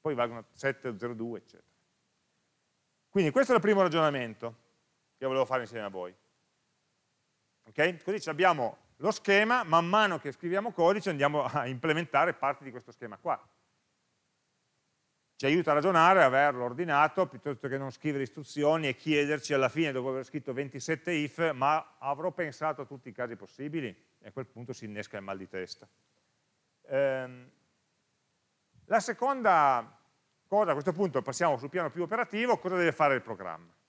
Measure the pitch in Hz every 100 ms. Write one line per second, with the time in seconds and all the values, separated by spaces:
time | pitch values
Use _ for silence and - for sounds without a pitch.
0 | 160 135 120 117 107 _ 135 131 127 107
1 | 120 117 117 110 _ - _ _ _ _
2 | _ _ _ _ _ _ _ _ _ _
3 | _ 196 165 185 269 240 202 202 185 165
4 | 156 139 120 107 117 110 _ _ _ _
5 | _ _ 135 131 127 131 117 117 104 95
6 | 90 92 _ _ _ _ _ _ _ _
7 | _ _ _ _ _ _ _ 110 156 175
8 | - 208 160 151 185 160 117 - _ _
9 | 170 214 - 196 214 247 196 165 170 208
10 | 208 165 147 127 170 185 226 175 170 202
11 | 196 151 139 147 131 139 123 131 160 156
12 | 170 139 165 - 139 139 135 120 - 117
13 | 117 101 175 139 _ _ _ _ _ _
14 | _ _ _ _ _ _ _ _ _ _
15 | _ _ _ _ 135 160 160 147 156 175
16 | 165 190 143 131 147 123 123 123 170 180
17 | - - 185 123 - 131 139 135 135 -
18 | 151 139 135 - 147 - 147 160 151 127
19 | - 147 143 151 - 143 131 151 160 131
20 | 127 131 127 147 131 127 139 135 123 160
21 | - 165 147 - 165 135 135 156 - _
22 | 135 139 175 - 165 135 156 147 135 139
23 | 131 107 123 110 98 _ 143 156 127 90
24 | _ _ 107 113 127 - 120 123 110 104
25 | 104 104 98 95 92 95 92 - 104 _
26 | _ _ _ _ _ _ _ _ - 135
27 | 139 131 127 127 123 _ _ _ _ _
28 | _ _ _ _ _ _ _ _ _ 214
29 | 196 214 254 269 214 175 143 127 117 _
30 | _ _ _ _ _ 202 202 143 147 165
31 | 196 135 117 131 170 135 135 180 160 160
32 | 175 220 240 208 247 220 185 180 170 -
33 | 147 131 113 101 92 80 85 _